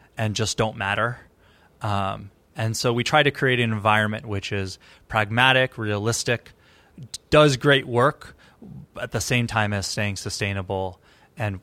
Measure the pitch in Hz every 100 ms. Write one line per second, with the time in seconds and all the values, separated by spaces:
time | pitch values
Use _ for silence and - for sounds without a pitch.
0 | _ - 110 101 110 - 110 113 98 104
1 | 113 123 - _ _ _ _ _ 110 101
2 | 98 107 101 _ _ - 113 110 127 120
3 | 120 151 143 - 135 123 117 107 107 107
4 | 107 110 117 101 - 101 95 - - -
5 | _ 113 104 113 127 131 131 - 110 104
6 | 107 117 - 117 - - _ _ _ -
7 | 131 - _ 151 151 127 147 139 131 120
8 | 135 - - - - _ - - - -
9 | 123 113 - 123 117 113 104 104 95 -
10 | 104 98 101 - 101 98 92 98 95 92
11 | _ _ _ - 110 92